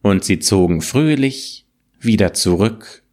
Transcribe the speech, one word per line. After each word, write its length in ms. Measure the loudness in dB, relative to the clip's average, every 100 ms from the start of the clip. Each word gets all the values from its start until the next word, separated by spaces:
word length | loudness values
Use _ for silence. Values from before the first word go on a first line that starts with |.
Und 240 | 2 0 0
sie 140 | -2
zogen 420 | 2 2 2 0
fröhlich 840 | -2 0 0 0 -2 -4 -16 -18 _ _ _ _
wieder 340 | 0 2 2
zurück 720 | 0 0 2 0 -2 -20 -20 _